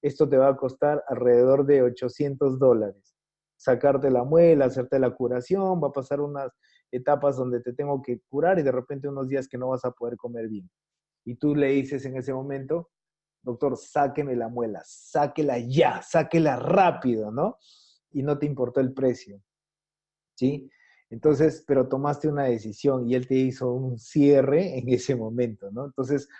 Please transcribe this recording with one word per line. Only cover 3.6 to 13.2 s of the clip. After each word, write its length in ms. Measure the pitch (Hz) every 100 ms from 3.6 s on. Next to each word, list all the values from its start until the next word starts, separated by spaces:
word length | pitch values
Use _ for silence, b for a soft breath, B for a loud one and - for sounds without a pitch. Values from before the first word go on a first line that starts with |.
| - 123 143 139 139
la 140 | 123
muela, 420 | 127 160 170 156 131
hacerte 340 | 131 123 139
la 120 | 123
curación, 680 | 123 120 123 123 190 190 180
va 60 | 147
a 20 |
pasar 300 | 139 127 143
unas 300 | 147 143 135 - _ _ _
etapas 460 | 127 127 143 143 131
donde 240 | 127 120
te 120 | 120
tengo 280 | 123 143 139
que 200 | 120 120 -
curar 300 | 139 165 185
y 40 |
de 80 | 139
repente 360 | 127 127 139 139
unos 200 | 139 131
días 200 | 139 127
que 100 | 123
no 120 | 127
vas 140 | 131 127
a 60 |
poder 240 | - 120 120
comer 300 | 120 117 113
bien". 220 | 107 90 _ _ _ _ _ -
Y 100 | 123
tú 200 | 151 147
le 120 | 139
dices 380 | 139 135 139 131
en 120 | 131
ese 160 | 127
momento, 580 | 131 139 139 135 165 170 _ _ _